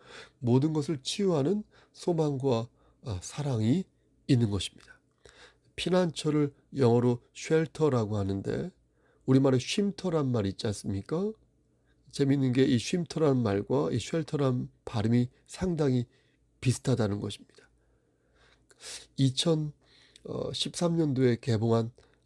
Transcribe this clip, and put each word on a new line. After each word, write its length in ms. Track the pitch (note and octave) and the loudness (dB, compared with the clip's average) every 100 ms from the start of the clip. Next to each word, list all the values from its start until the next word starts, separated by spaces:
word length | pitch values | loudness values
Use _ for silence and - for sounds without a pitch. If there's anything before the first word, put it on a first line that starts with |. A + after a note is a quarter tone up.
| - - - _ | -20 -20 -20 _
모든 340 | A#2+ B2 D3+ | 2 2 2
것을 260 | D#3 C#3 D3+ | -2 -4 -6
치유하는 600 | - - G3 E3 C3+ G#3 G#3+ _ _ | -6 -2 0 2 0 -2 -4 _ _
소망과, 800 | - - E3+ D3+ C#3 C3+ A#2 B2 _ _ _ | -8 -2 0 0 0 0 0 -2 _ _ _
아, 160 | - F#2 | -8 -8
사랑이 600 | - - C#3+ A#2+ G#2+ D#3+ F#3 _ _ _ - | -8 -8 -4 0 2 2 0 _ _ _ 0
있는 220 | C3 A2+ | 2 2
것입니다. 500 | G2 - - - - _ _ - - - _ _ - | -2 -6 -12 -20 -20 _ _ -20 -20 -20 _ _ -8
피난처를 760 | - F3+ F3+ - D#3 D3+ D3 - _ - | 0 2 2 -2 -2 0 0 -4 _ 0
영어로 440 | B2 A#2+ B2 A#2+ _ | 4 4 4 0 _
쉘터라고 840 | - - A#3+ A#3+ - D3+ B2+ G#2+ G#2 | -16 0 0 0 0 2 2 0 -2
하는데 540 | G2 G2 G2 A2+ F3 - _ _ _ _ - | -2 -2 -4 -6 -6 -12 _ _ _ _ 2
우리말에 340 | C3 C3+ B2+ | 4 6 2
쉼터란 720 | - - G3+ - F#3 D#3+ C3+ | 0 -2 -2 -2 -4 -2 0
말 140 | A#2+ G2 | 0 -2
있지 220 | F#2+ - | -2 -4
않습니까? 680 | G2+ - G2 G2 D#3 G3+ A3 _ _ _ _ _ _ _ | -6 -6 -8 -4 -4 -4 -6 _ _ _ _ _ _ _
재밌는 420 | - C#3 C#3+ C3 | -2 2 2 2
게 120 | B2 C3 | 2 4
이 120 | B2 | 2
쉼터라는 640 | - F#3 E3+ - D3+ C3 | 0 -4 -4 0 2 2
말과 480 | A#2 G2 G#2 B2+ D#3+ | 2 0 0 -2 0
이 80 | B2 | -4
쉘터란 720 | - E3+ D#3 D3 C#3 B2+ C3 _ - | -4 -6 -4 -2 0 0 -4 _ -8
발음이 440 | A#2 G#2+ A#2+ B2 _ _ | -4 2 2 0 _ _
상당히 580 | - F#3 E3 D3 B2+ A#2+ _ _ _ _ _ | -6 -4 0 0 0 -2 _ _ _ _ _
비슷하다는 580 | B2+ A#2+ - - G#2+ G2+ | -2 -2 0 0 0 -2
것입니다. 480 | G#2 - - _ _ _ _ _ _ _ _ _ _ _ _ _ - - - - | -6 -10 -16 _ _ _ _ _ _ _ _ _ _ _ _ _ -16 -16 -18 0
이천십삼년도에 2250 | C3+ C3 E3+ D#3+ D3+ - _ _ _ - - C3 - C3+ - - F3 E3+ D#3 B2+ B2+ A#2 | 0 2 0 0 -2 -10 _ _ _ -20 -12 -8 -8 -6 -8 -2 0 2 0 2 2 2
개봉한, 500 | - A2+ A2+ A2+ A2+ - _ _ | 0 0 2 2 0 -8 _ _